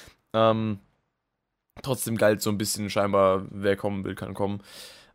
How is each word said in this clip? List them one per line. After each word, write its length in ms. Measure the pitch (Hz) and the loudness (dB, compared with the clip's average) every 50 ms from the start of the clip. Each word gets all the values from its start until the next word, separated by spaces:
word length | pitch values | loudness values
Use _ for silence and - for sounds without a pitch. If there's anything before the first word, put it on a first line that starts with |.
| - - _ _ _ _ - | -18 -20 _ _ _ _ 0
Ähm, 480 | 110 113 113 110 110 110 110 104 98 _ _ _ _ _ _ _ _ _ _ _ _ _ _ _ _ _ _ _ - | 2 4 4 4 2 0 -4 -4 -6 _ _ _ _ _ _ _ _ _ _ _ _ _ _ _ _ _ _ _ -10
trotzdem 360 | - 139 127 - - 117 113 | -6 -4 -4 -4 -2 -2 0
galt 260 | 101 107 107 110 - - | 4 4 4 4 4 0
so 80 | 110 | -2
ein 80 | 104 98 | -2 -2
bisschen 320 | 107 98 - 107 104 98 | -2 -4 -4 -4 -6 -4
scheinbar, 560 | - 104 101 101 98 98 98 95 95 95 98 - | -2 -2 0 2 4 4 6 6 4 2 -2 -6
wer 260 | - 98 101 101 98 | -10 -4 0 0 0
kommen 260 | - - 104 104 98 95 | 0 -2 -4 -4 -4 -6
will, 140 | 98 98 | -6 -8
kann 180 | - - 104 95 | -8 -8 -8 -6
kommen. 260 | - 101 98 101 101 - - - - - - - - - _ _ | -4 -4 -4 -4 -6 -10 -14 -20 -20 -20 -20 -20 -20 -20 _ _